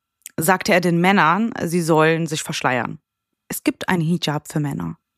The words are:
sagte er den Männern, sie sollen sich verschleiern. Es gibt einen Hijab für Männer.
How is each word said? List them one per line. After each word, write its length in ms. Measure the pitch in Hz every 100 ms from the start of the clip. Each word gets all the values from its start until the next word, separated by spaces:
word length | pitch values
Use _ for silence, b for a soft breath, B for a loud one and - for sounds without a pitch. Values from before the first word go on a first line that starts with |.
| _ _ - -
sagte 360 | 165 185 -
er 80 | 180
den 200 | 180 170
Männern, 520 | 180 202 156 180 226 -
sie 200 | 170 175
sollen 440 | 160 160 156 160 165
sich 160 | 156
verschleiern. 560 | - 160 139 127 113 - _ _ _ _ -
Es 140 | -
gibt 260 | - - -
einen 140 | 180
Hijab 480 | 160 175 - 147 -
für 100 | 160
Männer. 380 | 147 143 85 165 _